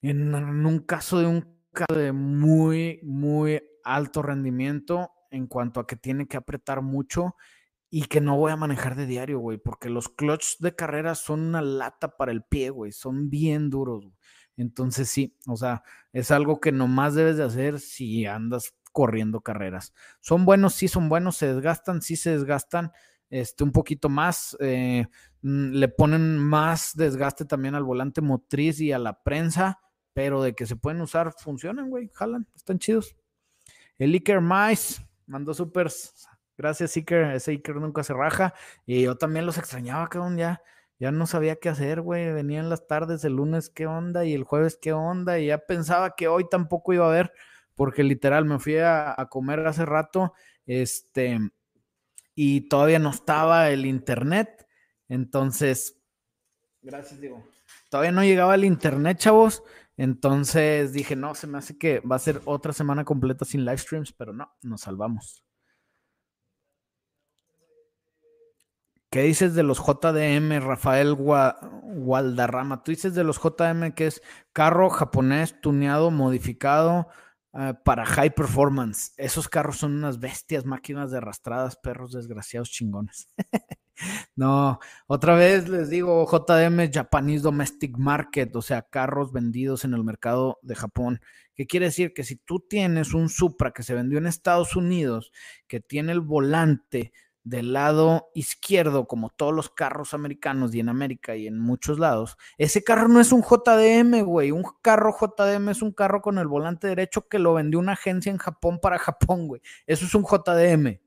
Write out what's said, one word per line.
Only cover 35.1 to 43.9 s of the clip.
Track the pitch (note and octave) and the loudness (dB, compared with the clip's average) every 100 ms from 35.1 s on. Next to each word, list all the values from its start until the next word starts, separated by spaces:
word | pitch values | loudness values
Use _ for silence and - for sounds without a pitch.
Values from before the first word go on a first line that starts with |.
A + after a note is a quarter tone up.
| _ _ | _ _
mandó | C#3 C#3+ | -12 -8
supers. | D#3 E3+ F3+ E3 - - _ - _ _ _ | -6 -4 -2 -2 -4 -16 _ -20 _ _ _
Gracias, | D3 D#3 E3 - | -6 -4 -4 -4
Iker. | D#3 E3+ D#3 | 0 2 2
Ese | C3 C#3+ | -2 -4
Iker | D3 - D3 | -6 -6 -8
nunca | D#3 D3+ | -6 -6
se | D3 | -6
raja. | C3 D3 D#3 F#3 - - - | -2 -2 0 -2 -2 -20 -20
Y | - B2 | -4 0
yo | B2+ B2+ | 2 0
también | D#3 D#3 E3+ | -2 -2 -4
los | E3 | -6
extrañaba, | - B2+ A#2+ C#3 E3+ | -8 -10 -8 -6 -6
cabrón, | F3+ F3+ F3 | -6 -4 -2
ya. | E3+ F3 _ _ _ _ | -2 -4 _ _ _ _
Ya | B2+ | -4
no | D3+ E3 | -2 -2
sabía | F3 D#3 D#3+ | 0 -2 -2
qué | E3+ | -4
hacer, | D3+ C#3 D#3+ | -4 -4 -4
güey. | E3+ F3 E3+ | -4 -4 -2
Venía | D#3 C#3+ D3+ | -4 -4 -4
en | D#3+ | -4
las | E3 _ | -6 _
tardes, | D3+ D#3+ E3 | -4 -4 -4
el | D3+ C3 | -2 -2
lunes, | D3 E3 D#3+ | -2 -2 -6
¿qué | - | -8
onda? | D#3+ | -8